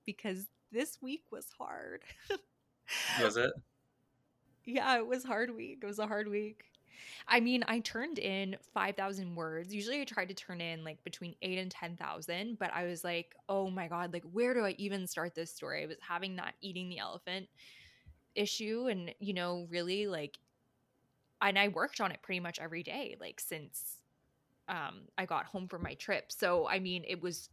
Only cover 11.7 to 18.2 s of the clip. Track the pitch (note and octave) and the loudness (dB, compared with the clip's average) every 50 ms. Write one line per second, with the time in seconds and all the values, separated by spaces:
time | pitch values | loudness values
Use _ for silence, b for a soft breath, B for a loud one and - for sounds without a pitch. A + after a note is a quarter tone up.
11.7 | - - - E3+ E3+ F3 E3 - D#2 - E3 - E3+ F3 G3+ A#3 A#3+ - G3+ F3 | -6 -6 -8 -8 -6 -6 -6 -4 -4 -4 -4 -4 -4 -2 -2 -4 -4 -2 -2 -2
12.7 | - E3+ F3+ F3 F3 D#3+ - F3+ F3 E3+ E3+ - - - - - G3 G3 F#3+ F#3+ | 0 0 0 0 -2 -2 -2 0 0 0 -2 -4 -10 -10 -4 0 2 2 2 2
13.7 | F#3 F#3+ F3+ E3 F3 E3+ F3 F3 E3+ F3 - D#3+ E3+ G#3+ A#3+ B3 B3+ B3 A3 G3 | 0 -2 -2 -2 -2 -2 -2 -2 -4 -6 -6 -2 2 4 4 4 6 6 4 4
14.7 | F#3 - G3+ G3+ G3 G3 F#3 F3 - F3 D#3+ F3 - E3 E3 D#3+ - - - C3+ | 2 0 0 0 0 0 -2 -2 -2 -2 -2 -2 -2 -4 -4 -4 -6 -6 -4 -2
15.7 | C#3 D3+ D3+ D3+ D#3+ - - - F3 F3 F#3 F#3+ F#3 F3+ F3 - - _ - G3 | -2 -2 -2 -4 -6 -8 -6 -4 -4 -2 -2 -4 -4 -4 -4 -6 -6 _ -8 -6
16.7 | F3+ F#3 F#3 F3+ F3+ - - - - F3 - F3+ F3+ F#3+ F#3+ - B B B B | -4 -4 -4 -4 -4 -4 -4 -4 -6 -6 -6 -4 -4 -4 -6 -8 B B B B
17.7 | B B B B B B B B B _ | B B B B B B B B B _